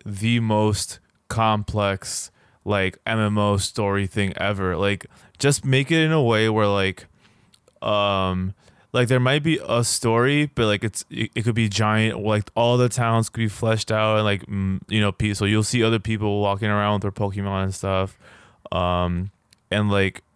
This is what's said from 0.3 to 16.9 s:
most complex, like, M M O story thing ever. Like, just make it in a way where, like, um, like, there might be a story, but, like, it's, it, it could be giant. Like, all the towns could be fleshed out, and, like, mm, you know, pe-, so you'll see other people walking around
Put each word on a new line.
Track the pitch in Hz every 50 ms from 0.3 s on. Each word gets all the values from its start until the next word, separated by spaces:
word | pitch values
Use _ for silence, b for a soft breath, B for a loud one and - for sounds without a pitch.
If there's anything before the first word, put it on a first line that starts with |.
| 120 120
most | 113 110 107 107 107 107 104 98 - - - - _ _ _ _ _
complex, | - - 113 113 110 110 104 101 - - 104 101 98 98 98 - - - - - - b b b b b b b
like, | 98 104 98 95 95 - - -
M | - 113 110
M | 107 104 104
O | 104 104 104 101
story | 101 - - - - 107 101 98 101 98
thing | 92 - 107 101 95 -
ever. | - 87 101 104 95 95 92 87
Like, | 82 101 101 101 92 - - b b b b b
just | b - 143 143 - -
make | 131 131 135 139 -
it | 165 160
in | 160 156 160
a | 156 135
way | 117 113 107 110 110
where, | 107 110 107
like, | 101 101 101 95 95 92 - - - b b b b b b b b b b b _ _ -
um, | - 113 104 104 101 101 98 95 95 92 92 92 92 95 - b b b b b b b b
like, | 127 123 113
there | 131 127
might | 123 127 143 151 147
be | 165 156 - 67
a | - 117 120 117
story, | - - - - 117 113 117 123 139 143 147 147 143 -
but, | - 117
like, | 107 104 98 -
it's, | 107 - - - -
it, | - - 113 - -
it | 113 107
could | 117 110
be | 117 113
giant. | 104 98 107 110 107 107 110 110 110 - 110 101
Like, | 107 107 104 104 - -
all | 117 117 117 120
the | 123 123 120
towns | - 127 120 113 113 113 110 -
could | - 117
be | 113 107
fleshed | - - 120 110 113 107 - -
out, | 113 107 110 107 107
and, | 107 107
like, | 104 101 95 -
mm, | - 101 98 95 95 95 85 -
you | - 101 110
know, | 104 101
pe-, | 92 - 110 107 101
so | - 104
you'll | 101 104 107 107
see | - - 123 110
other | 113 117 110
people | - 113 110 101 107 104 101 104
walking | 104 101 98 101 110 107
around | 104 104 104 104